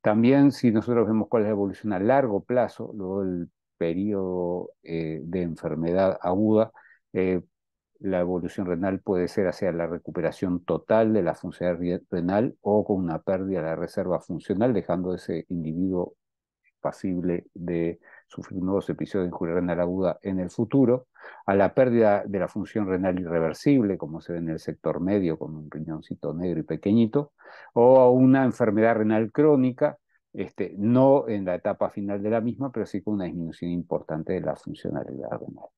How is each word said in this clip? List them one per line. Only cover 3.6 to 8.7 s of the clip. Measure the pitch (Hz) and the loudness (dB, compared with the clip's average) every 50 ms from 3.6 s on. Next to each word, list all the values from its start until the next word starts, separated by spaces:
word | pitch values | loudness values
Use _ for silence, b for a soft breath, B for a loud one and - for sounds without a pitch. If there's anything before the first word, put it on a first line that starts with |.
| _ _ _ | _ _ _
periodo, | _ 87 85 82 90 98 104 104 98 95 92 90 90 90 87 87 90 90 - - _ | _ -2 -2 -2 -2 -2 -2 -2 -2 -2 -2 -2 -2 -2 -2 -4 -4 -6 -10 -16 _
eh, | _ - 82 82 82 78 80 78 | _ -8 -6 -6 -4 -4 -6 -8
de | 67 82 85 92 | -8 -6 -4 -4
enfermedad | 87 85 80 78 - 82 76 76 82 85 87 85 85 - - - | -4 -4 -6 -6 -6 -6 -4 -4 -2 0 2 2 2 2 0 -2
aguda, | - 90 90 98 107 107 107 107 110 - b b b b b b b _ | -2 -2 0 2 2 4 4 4 2 0 b b b b b b b _
eh, | - - 92 92 92 90 87 _ _ _ _ _ _ _ _ _ _ _ - | -4 -2 0 0 0 -2 -4 _ _ _ _ _ _ _ _ _ _ _ -6
la | 98 92 90 | -4 -2 -2
evolución | 90 87 90 90 82 87 - - 101 | -2 -2 -2 -4 -4 -6 -8 -8 -4
renal | 90 | -4